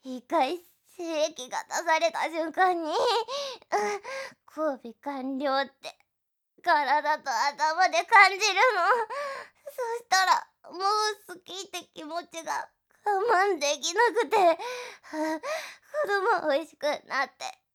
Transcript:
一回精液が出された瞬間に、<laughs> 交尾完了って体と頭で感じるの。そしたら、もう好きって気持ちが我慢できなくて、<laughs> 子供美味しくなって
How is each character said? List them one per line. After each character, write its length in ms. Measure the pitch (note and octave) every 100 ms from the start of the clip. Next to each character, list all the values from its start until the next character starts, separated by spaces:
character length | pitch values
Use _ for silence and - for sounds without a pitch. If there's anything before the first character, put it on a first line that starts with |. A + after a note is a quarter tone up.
一 180 | C4 B3+
回 360 | _ E4+ C4 F4 _ _ _ -
精 60 |
液 460 | E4+ D#4+ D#4 D#4 B3
が 140 | F#3+ -
出 80 | -
さ 240 | E4+ D#4+
れ 120 | E4
た 120 | -
瞬 280 | B3+ D#4+ D#4+
間 300 | D#4+ F#4 E4+
に、 100 | D#4+ F4+ B4 A#4 A4+ C#5 C#5 A#4+ -
<laughs> 800 | G#4 G#4 G4+ A#4 C5+ C5+ - _ -
交 240 | D#4 C4+
尾 100 | A#3 A3
完 360 | C#4+ C#4 C4 C4+
了 240 | C#4+ C4+
っ 60 | C4+
て 300 | _ - - _ _ _ _ _ _
体 580 | F4 D#4 C4+ D4 D4 D4+
と 100 | C#4
頭 600 | A3+ C#4 C#4+ D#4 D#4+ F#4
で 140 | D#4+ F4
感 260 | G#4 F#4+
じ 60 | F#4+
る 40 | G#4 F#4+ B4+ G#4
の。 440 | F4 A#4+ A4+ C5+ C#5+ C5+ A#4+ _ D5
そ 340 | C5+ A#4 A#4
し 60 | A#4
た 160 | F#4+ F#4
ら、 220 | E4 - _ -
も 80 | D#4
う 20 | G4 G#4+ G#4+ G#4 -
好 80 | F4+
き 280 | - F4+ F#4
っ 20 |
て 180 | F4+ -
気 100 | -
持 180 | D4+ E4+
ち 200 | E4+ E4
が 260 | D4+ C#4+ - _ _ _ G#4
我 60 | G4 A4+ F4+ G4+
慢 140 | E4+
で 80 | C#4+ D4
き 140 | D4+
な 80 | F4+ A#4+
く 160 | F#4+ -
て、 300 | G#4+ F4 D#4+ B4 B4 B4 - -
<laughs> 0 |
子 960 | D#4 D#4 D#4 B4+ D#5+ - - _ D5 C#5+
供 420 | G4+ F#4+ A4+ D4+
美 120 | C#4+
味 80 | D#4
し 60 | _
く 100 | D4 D4 -
な 180 | B3+ C4
っ 40 |
て 300 | _ C3 - _